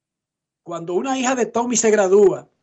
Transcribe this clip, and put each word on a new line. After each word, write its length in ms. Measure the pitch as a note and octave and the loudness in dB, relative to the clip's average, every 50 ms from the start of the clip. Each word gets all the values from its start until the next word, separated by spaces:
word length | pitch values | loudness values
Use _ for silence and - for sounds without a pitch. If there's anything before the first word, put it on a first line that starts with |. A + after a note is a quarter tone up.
| _ _ _ _ _ _ _ _ _ _ _ _ | _ _ _ _ _ _ _ _ _ _ _ _
cuando 320 | _ - E3+ E3 E3 F3 F3 | _ -14 -12 -12 -8 -6 -4
una 240 | G3 B3 C4+ C4 | -4 -4 -4 -4
hija 160 | C4+ A#3+ B3 C4+ | -4 -2 -2 -2
de 140 | B3+ A3 | -2 -4
Tommy 280 | A3 - A#3 A#3+ A#3+ A#3+ | -4 -2 -4 -4 -2 -2
se 140 | - A3+ A3 | -2 0 2
gradúa, 580 | G#3 G#3+ G3 F#3 F#3+ G#3 G3+ F#3 D3+ B2 - _ _ _ | 2 2 2 4 4 6 6 4 2 0 -6 _ _ _